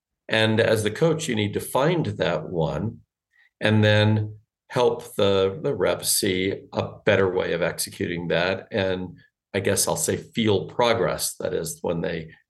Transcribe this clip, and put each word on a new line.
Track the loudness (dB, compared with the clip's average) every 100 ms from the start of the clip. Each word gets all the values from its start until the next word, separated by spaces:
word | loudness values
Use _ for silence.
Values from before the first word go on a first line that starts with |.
| _ _ -2
And | 2 2 4
as | 4 2
the | 0
coach, | 0 0 0 -2
you | -2
need | -2
to | -2
find | -4 0 2 2 -2
that | -2 -2 -2 -4
one | -2 -2 -2 -6 -8 _ _ _ _ _ _
and | 2 4
then | 6 6 4 2 -2 -8 _ _ _
help | 2 2 0 -4 0
the, | 2 4 2 0
the | -4
rep | 0 0 0 -2
see | 0 0 0 -2 -4 -6
a | -6 -6 -2 2
better | 4 2
way | 0 -2
of | -2
executing | -2 -2 -8 -6 -4 -4 -2
that. | 0 0 -2 -4
And | -2 -2 -2 -6 -12 -20 _ _
I | -4
guess | 0 0 0
I'll | -2
say | -2 -4
feel | -6 -2 0 0 -2
progress. | 0 2 2 0 -2 -6 -6
That | -4
is, | -4 -6 -6
when | -4 -4
they | -4 -6 -10 -18 _